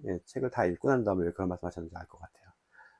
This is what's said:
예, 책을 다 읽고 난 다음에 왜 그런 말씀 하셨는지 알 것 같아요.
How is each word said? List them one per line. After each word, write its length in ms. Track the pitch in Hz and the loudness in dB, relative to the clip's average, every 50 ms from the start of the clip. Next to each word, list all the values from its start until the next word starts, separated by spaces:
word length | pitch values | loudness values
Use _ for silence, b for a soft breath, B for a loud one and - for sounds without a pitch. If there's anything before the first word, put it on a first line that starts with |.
| - - | -4 -4
예, 120 | 92 90 - | -4 -4 -6
책을 260 | - - 135 131 123 | -8 -6 -4 -4 -2
다 140 | - 120 104 | 0 2 2
읽고 240 | 90 87 - - 139 | 2 2 2 2 2
난 140 | 135 127 113 | 4 4 4
다음에 220 | 104 95 92 85 | 2 2 2 2
왜 60 | 85 - | 0 0
그런 160 | - 95 90 | 0 -2 -2
말씀 180 | 90 90 - 90 | -2 -2 -4 -6
하셨는지 280 | - 85 85 82 - - | -6 -6 -10 -10 -10 -14
알 100 | 90 - | -14 -16
것 120 | - - | -16 -18
같아요. 300 | - - _ _ _ - - _ _ b b b b b b | -18 -18 _ _ _ -20 -20 _ _ b b b b b b